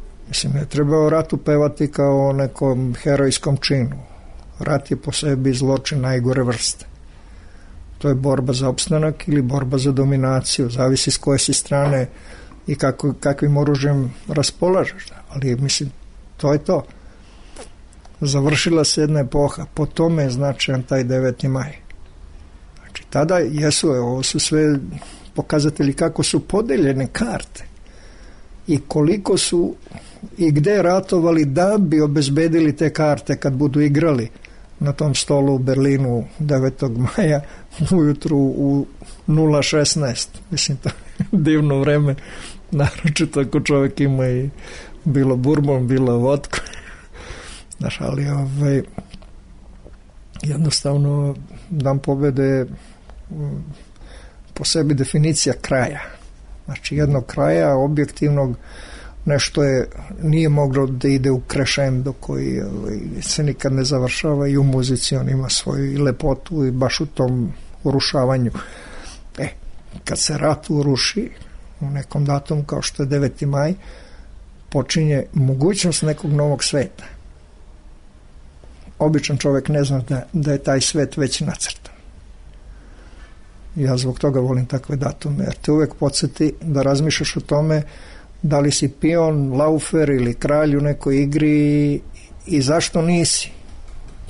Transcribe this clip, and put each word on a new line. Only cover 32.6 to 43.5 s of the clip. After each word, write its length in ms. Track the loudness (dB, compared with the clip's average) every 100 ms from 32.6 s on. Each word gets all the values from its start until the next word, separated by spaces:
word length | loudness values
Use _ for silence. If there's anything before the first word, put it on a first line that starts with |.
| 4 2
te 180 | 0
karte 420 | 2 2 2 -2 -2
kad 180 | 0
budu 280 | 2 2 4
igrali 480 | 4 4 4 2 -2 -8 -20 -20 -16 -4
na 140 | -2
tom 220 | 0 0 0
stolu 400 | 2 2 4 2
u 40 |
Berlinu 640 | 2 2 4 2 2 0 -4 -4
devetog 580 | 0 2 0 0 -4 0
maja 440 | -2 2 2 2 -2 -14 -14 -4 2
ujutru 460 | 4 4 2 2 2
u 480 | 2 2 2 2 0 -8 -18 -10 0
nula 340 | 4 4 4
šesnaest. 680 | 2 2 2 0 -2 -2 -6 -10 -8
Mislim, 260 | -4 -2 -2
to 120 | -4
je 360 | -8 -10 -6 0
<laughs> 140 | 2 4
divno 320 | 4 4 2
vreme, 360 | 2 4 2 0 -6 -16 -16 -16 -4
naročito 680 | 0 0 0 -2 0 0 0
ako 180 | 0